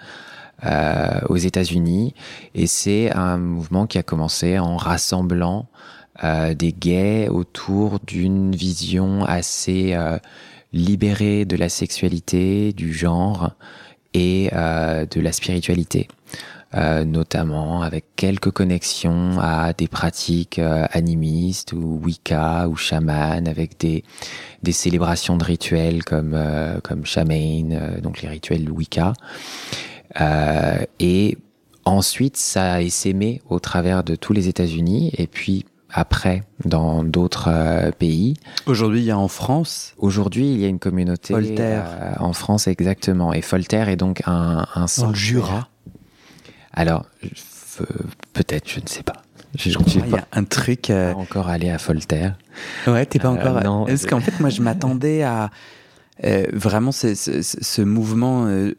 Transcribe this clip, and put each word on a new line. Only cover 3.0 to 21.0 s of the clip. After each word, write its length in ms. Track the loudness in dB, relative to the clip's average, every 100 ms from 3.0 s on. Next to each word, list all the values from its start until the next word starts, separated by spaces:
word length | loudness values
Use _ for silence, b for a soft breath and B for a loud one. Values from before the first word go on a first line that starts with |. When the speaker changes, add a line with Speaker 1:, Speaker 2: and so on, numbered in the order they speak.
| 2 2
Speaker 1:
un 220 | 0 0
mouvement 480 | 0 -2 0 0 2
qui 120 | 0
a 40 |
commencé 540 | -2 -2 -2 0 0 2
en 200 | 0 -2
rassemblant, 920 | -2 -2 0 0 0 2 0 -2 -6 B B B B -6
euh, 320 | -2 0 0 0
des 180 | -2
gays 540 | 0 0 2 2 2 0
autour 720 | -2 -4 -8 -2 0 0 -2
d'une 560 | -4 -2 2 2 2 0
vision 680 | -2 -4 -2 0 2 0 0
assez, 680 | -2 -2 -4 0 0 2
euh, 240 | 0 0 -4 -6 B B B B
libérée 720 | 0 2 2 2 2 2 2 0
de 100 | 0
la 140 | 0
sexualité, 1040 | -2 -4 -2 -2 -2 0 2 2 2 0
du 180 | -2 -4
genre 600 | 0 2 2 2 0 -4 -6 B B B B _ 0
et, 340 | 2 2 2
euh, 520 | 0 0 0 0 0 -2
de 160 | 0
la 100 | 0
spiritualité. 760 | -2 -2 -2 0 0 0 -2 -4 -10 -18 B B B B -2
Euh, 300 | 0 2 0
notamment 760 | 0 0 -2 -2 -2 -2 -2
avec 220 | -2 -4 -8 -4
quelques 340 | -2 0 0
connexions 880 | 2 2 2 -2 -2 0 2 2 2
à 320 | 2 2 0
des 160 | 0 -2
pratiques, 720 | -2 -2 -2 0 0 0 -2
euh, 260 | 0 2 0
animistes 800 | 0